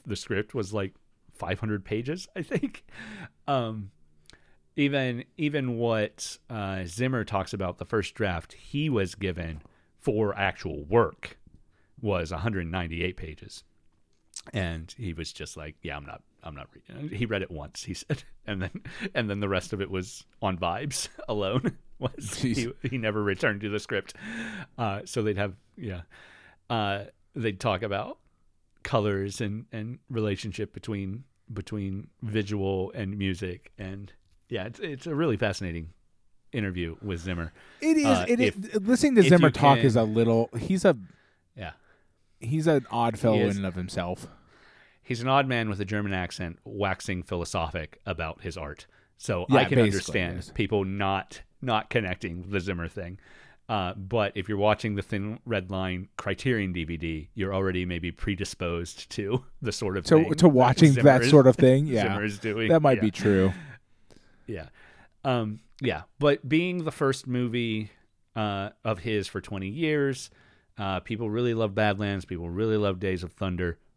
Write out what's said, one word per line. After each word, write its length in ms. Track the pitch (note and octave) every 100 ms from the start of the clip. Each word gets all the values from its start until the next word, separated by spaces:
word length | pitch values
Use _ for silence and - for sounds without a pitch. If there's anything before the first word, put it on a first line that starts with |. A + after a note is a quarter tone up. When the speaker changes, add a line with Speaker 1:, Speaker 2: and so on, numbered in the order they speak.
| -
Speaker 1:
the 120 | G2+
script 360 | - G2+ G#2+
was, 200 | B2 G2
like, 200 | G#2 G2 - _ _ _
five 280 | - F2 F#2+
hundred 240 | A2 G#2 F#2+
pages, 420 | A2 B2 F3+ - F#3+
I 60 |
think. 420 | - A3+ C4+ - - - - G3 E3+ _ -
Um, 440 | C3+ A2+ A2 G2 - _ _ _ - _ _ _ -
even, 480 | C#3+ C#3 B2+ A#2+ - -
even 400 | D3+ D3 C3 A#2
what, 600 | A#2 A2 G#2+ - - - -
uh, 340 | A2+ G2 F#2+ F2
Zimmer 380 | F#2 B2+ B2+ G#2
talks 280 | G2+ F#2
about, 240 | G#2 F#2 F2
the 60 | F2+
first 300 | A2 F#2 -
draft 380 | G#2 E2+ -
he 360 | - - C#3+ D#3
was 260 | A#2 F#2 -
given 460 | G2 E2+ E2 D2+ - _ _ _
for 380 | - A2 G#2 G2+
actual 460 | G2 - F2+ C#2+ D2
work 520 | A2+ F#2 - - - - - _ _ _ -
was 300 | G#2+ F#2 E2
a 60 | E2+
hundred 320 | A2+ G2 E2
ninety-eight 480 | F#2 E2+ E2 F2+ F2+
pages. 460 | D#2+ D2+ - - - _ _ _ _ _ _ - -
And 400 | G#2+ F2 E2 D#2+ -
he 160 | G#2
was 200 | D#2+ D#2+
just 240 | - D2+ -
like, 180 | D#2 -
"Yeah, 160 | D#2+ D2
I'm 80 | C#2+
not, 160 | - - _
I'm 120 | - C#2+
not 140 | -
reading 320 | - - B2+ D3+
it." 40 | G2+
He 100 | A2+
read 160 | G2+
it 100 | F#2
once, 320 | D#2+ D2 -
he 100 | -
said, 300 | F#2 - D3 -
<laughs> 140 | - -
and 140 | G2
then, 100 | F#2 - - - F#3+
and 160 | - A2
then 100 | G2+
the 80 | G2+
rest 240 | F#2+ -
of 80 | G2+
it 80 | G2
was 320 | F#2+ F2+ - - _
on 160 | G2+ F2+
vibes 500 | F2 G2 D3 - - -
<laughs> 100 | -
alone. 480 | G#2+ G2 B2 C#3 - - -
Was 140 | B2+ -
Speaker 2:
Jeez. 560 | G2+ - C3 A2+ A#2 -
Speaker 1:
he, 80 | B2+
he 60 | B2+
never 240 | A2 G#2+
returned 380 | G#2 F#2+ C3 G2+
to 80 | G#2
the 100 | G#2
script. 340 | - G2+ - - G#3+ A3+ A3+ G#3 D3+ -
Uh, 240 | A2 G2
so 180 | - B2+
they'd 160 | G#2+ G2
have, 180 | G2+ F#2 _ -
yeah, 280 | A#2+ F2+ - - - - - _ _
uh, 340 | A#2 G2+ G2 G2+ _ _ -
they'd 240 | A2+ F#2+
talk 220 | A#2+ F#2
about 380 | G#2+ G2 A3 D#4+ _ _ _ _ _ _
colors 580 | - A#2+ G#2 G2 G2+ -
and, 240 | G#2+ G#2 -
and 260 | A2+ A2 B2+ _
relationship 640 | A#2 G#2+ G2 A2 F#2 G2+
between, 520 | - - G2+ F#2+ A2 - _ -
between 560 | G#2 - G#2+ G2 G2 - _
visual 720 | A2+ G#2+ G#2 G#2 G2 F#2+ F#2+ -
and 220 | G2 G2+
music, 560 | G2 F2+ F#2+ F2 - -
and 360 | F#2+ G2 G2 - _ _ _
yeah, 180 | A2+ G2+
it's, 140 | A#2
it's 280 | F#3+ C#3 E3
a 60 |
really 220 | D3 D#3+ G2+
fascinating 520 | A2 F#2 F2+ E2 D#2+ - _ _ _ _ _
interview 420 | B2+ G2+ F2+ E2 D#2+
with 180 | G#2 E2+
Zimmer. 320 | F2+ E2+ E2 - - -
Speaker 2:
It 160 | D4+ D#4
is. 80 | C#4
Speaker 1:
Uh, 200 | C4 A3+
Speaker 2:
It 100 | A#3+
is. 140 | G#3+ G3 A3
Speaker 1:
if, 80 | G#3+ F#3+
Speaker 2:
Listening 280 | B3 D4+ A#3+
to 60 |
Speaker 1:
if 60 | D#3
Speaker 2:
Zimmer 200 | F3 D#3
Speaker 1:
you 20 |
Speaker 2:
talk 240 | - C#3+ B2+
Speaker 1:
can 60 | C3+
Speaker 2:
is 100 | A#2
a 60 |
little. 460 | A2 A2 A#2 A2+ A#2 A#2
He's 280 | - F#3 G3
a. 120 | B2 F#2 - _ _ _ -
Speaker 1:
Yeah. 160 | F2 - _ _ _ _ _ _
Speaker 2:
He's 260 | A2+ D#3 D#3+
an 200 | D3 -
odd 260 | A#2 A#2 A2+
Speaker 1:
He 60 |
Speaker 2:
fellow 180 | A#2 G#2+
Speaker 1:
is. 100 | G2+ G2
Speaker 2:
in 0 |
and 80 | F#2+
of 100 | F2+
himself. 520 | F#2 - F2 F#2 - - _ _ - - _ _
Speaker 1:
He's 180 | - A#2
an 60 | B2+
odd 200 | C3+ C3+
man 200 | A#2+ A2
with 120 | G2
a 40 | G2
German 280 | G#2+ G#2
accent, 460 | F#2 F2+ - F2 E2+
waxing 600 | A2 G#2 G2 F#2+ - F2+
philosophic 760 | - F2+ E2+ F#2 D#2+ F2 D#2 - -
about 360 | E2 D#2+ -
his 140 | F#2 D#2+
art. 300 | D2 D2 - _ _ _
So 280 | - F#2 F2+
I 40 |
Speaker 2:
Yeah, 100 | C3+ C3+
Speaker 1:
can 100 | C3
Speaker 2:
basically, 60 |
Speaker 1:
understand 540 | G#2+ G2 - G2+ F2 F2+
Speaker 2:
yes. 140 | -
Speaker 1:
people 320 | - G2+ G#2+ F#2+
not, 560 | G2 G2 G2 - - - _
not 280 | B2+ A2 -
connecting 600 | A#2+ F#2+ F#2 F#2+ E2+ F2+
the 100 | G2
Zimmer 260 | F2+ F2 E2+
thing. 320 | - F2 F#2+ - - - _ -
Uh, 260 | G#2+ F2+
but 380 | F#2+ F#2+ A#2 G2+ G2+
if 120 | F#2
you're 80 | G2+
watching 380 | G#2 G#2 A2 G2+
the 60 |
Thin 380 | - G#2 G2+ A#2 B2
Red 240 | G#2 F#2
Line 380 | F#2+ F#2 F#2 F#2+ -
Criterion 540 | - F#2+ C3+ A#2 F#2+
D 120 | F2 D#2+
V 120 | E2
D, 320 | E2 D#2 D#2 -
you're 180 | F#2+
already 320 | F#2+ G2 F2+ F2+
maybe 260 | F2 F2
predisposed 1000 | - - F#2+ G2 - F2 E2+ E2+ - -
to 320 | - G2+ B2+ -
<laughs> 80 | -
the 100 | A#2
sort 240 | - G#2 F#2+
of 80 | -
Speaker 2:
To, 180 | D#3+
Speaker 1:
thing 100 | D#3+ D#3
Speaker 2:
to 120 | F3
watching 440 | C3 B2+ C3 D#3+
Speaker 1:
Zimmer 100 | C3
Speaker 2:
that 180 | C#3 B2+
Speaker 1:
is, 60 | A#2+
Speaker 2:
sort 160 | D3 B2+
of 100 | A#2
thing? 300 | B2+ C3+ D3+
Speaker 1:
<laughs> 0 |
Speaker 2:
Yeah. 160 | A#2
Speaker 1:
Zimmer 200 | G2 G2
is 160 | G#2+ G#2
doing. 300 | A2 G#2+ A2+
Speaker 2:
That 120 | E3
might 160 | D3 A#2+
Speaker 1:
Yeah. 40 |
Speaker 2:
be 100 | G#2+
true. 420 | - G#2+ F#2+ F#2+ F#2 - - _ _ _ - _ _ -
Speaker 1:
Yeah. 200 | F#2+ D#2 - - - - _
Um, 360 | C3+ B2 A2 G#2+ - -
yeah. 220 | C3 D#2 - _
But 280 | D3 C#3+ C3
being 380 | D#3 F3+ F3+ D#3
the 60 |
first 360 | - C#3 C3 C3
movie, 640 | B2 B2 A#2+ A#2 A2 G#2+ - _ _ _ A2+
uh, 340 | G#2+ G2 G2+ - A2+
of 140 | G2
his 280 | A2+ G#2 F#2+
for 140 | G2
twenty 260 | - G2 F#2+
years, 600 | C3 D#3+ D3+ C#3 C3 - - _ _ _ -
uh, 240 | G2 F#2
people 280 | - A2 A2+
really 240 | A2+ B2
love 220 | A2+ G#2+ G2+
Badlands. 500 | G#2+ G2 G#2 G2 -
People 240 | E2+ E2+
really 280 | F2 A2 G#2+
love 220 | G2+ F#2
Days 240 | G2 F#2
of 100 | F2
Thunder. 440 | - F#2+ F2 F2 E2 _